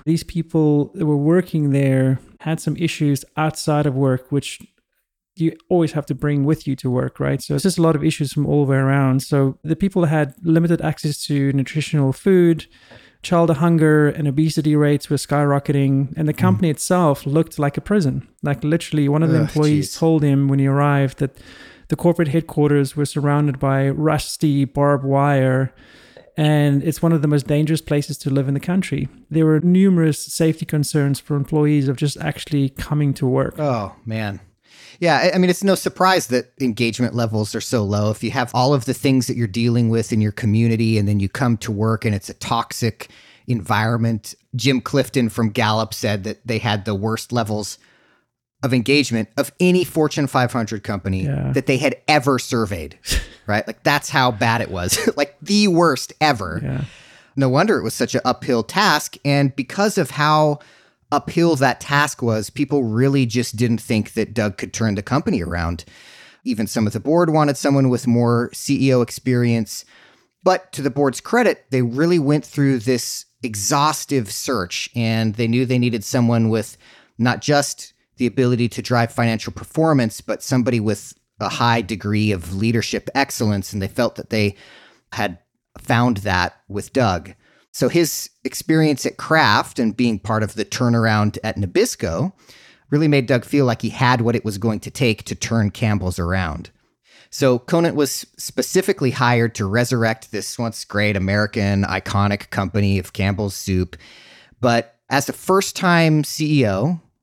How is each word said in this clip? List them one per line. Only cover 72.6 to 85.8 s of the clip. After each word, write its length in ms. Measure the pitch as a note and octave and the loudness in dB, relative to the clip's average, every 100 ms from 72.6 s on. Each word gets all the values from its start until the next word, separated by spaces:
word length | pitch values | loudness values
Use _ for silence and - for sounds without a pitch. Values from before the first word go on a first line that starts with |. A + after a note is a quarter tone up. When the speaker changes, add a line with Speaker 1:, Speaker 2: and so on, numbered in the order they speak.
| C#3 C3 | 0 2
Speaker 2:
this 460 | A2 B2+ - - - _ | 0 -2 -2 -12 -14 _
exhaustive 880 | B2+ G#2 G2 C#3+ D3+ D3+ - C#3 G#2 | -10 -6 -2 0 0 -2 -2 -4 -4
search, 580 | - - A#2+ F2 - - A#2+ | -6 -4 -4 -4 -8 -8 -4
and 380 | A2+ A2+ A2 G#2 | -2 0 -2 -2
they 120 | A2+ | 0
knew 180 | A#2+ B2 | 0 2
they 140 | B2+ | 0
needed 240 | A#2+ A2+ | 0 -2
someone 460 | - C3 A#2 A#2 A2+ | -2 0 2 2 2
with 280 | A2 G#2 - _ - _ - | 0 -4 -12 _ -20 _ -2
not 240 | B2 - | -2 0
just 520 | - C#3+ C#3 - - _ _ - | 0 2 0 -6 -16 _ _ -4
the 80 | A#2+ | -2
ability 400 | - B2 B2 A#2+ | 2 2 2 0
to 120 | - | -4
drive 300 | G#2+ B2 A#2 | -2 0 0
financial 420 | - A#2 A2+ - | 0 -2 -2 -6
performance, 680 | - - - D#3+ C#3+ A2+ - | -12 -6 0 2 4 2 -4
but 220 | - G#2+ | -8 -8
somebody 360 | - B2+ B2 A#2+ | -2 0 0 0
with 340 | G#2+ G2+ - - _ - | 0 -4 -8 -20 _ -8
a 100 | G2+ | -6
high 320 | - A#2+ A#2 | 0 2 2
degree 500 | F#2 G#2 G#2 G#2+ G#2+ | -2 -6 -2 0 0
of 240 | F#2+ D#2+ F#2+ | -2 -4 -2
leadership 540 | A2+ A2+ - G#2 - C3+ | 0 0 -2 -6 -4 -4
excellence. 580 | C#3 - A2 G2+ - | -4 -2 -2 -2 -4
And 80 | G#2+ | -6
they 60 | F#2+ | -6
felt 280 | - A#2 - | -2 -4 -4
that 140 | - | -6
they 260 | A2 G#2 - - - - _ _ | -2 -2 -2 -14 -20 -20 _ _
had 240 | - G#2 E2+ _ _ _ | -6 -6 -8 _ _ _
found 380 | - | -10